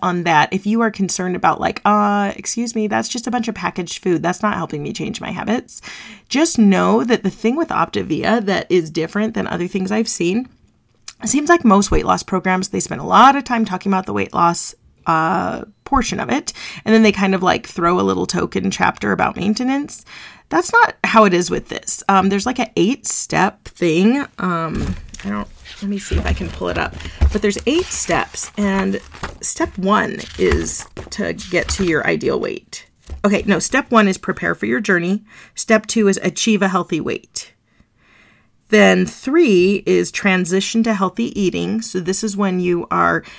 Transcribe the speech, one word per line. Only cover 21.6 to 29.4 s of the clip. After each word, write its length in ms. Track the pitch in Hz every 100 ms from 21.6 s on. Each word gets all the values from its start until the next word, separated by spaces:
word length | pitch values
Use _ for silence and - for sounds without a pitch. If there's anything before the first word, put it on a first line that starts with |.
| -
this. 340 | - - - -
Um, 180 | 196 190
there's, 160 | 196
like, 140 | 247 254
an 100 | - -
eight-step 880 | 180 277 - - - 156 190 -
thing. 640 | - - 175 160 208 277 277 -
Um, 560 | 185 170 160 - 147 - - -
I 60 | -
don't, 180 | 208 208 - - -
let 80 | 202
me 100 | 196
see 180 | - 80
if 100 | -
I 80 |
can 160 | - 170
pull 180 | - 87
it 80 | 85
up. 180 | 78 - - - -
But 80 | 208
there's 160 | 208 196 -
eight 200 | 320 370
steps, 640 | - - 160 - - - -
and 420 | 202 196 190 196 - - - -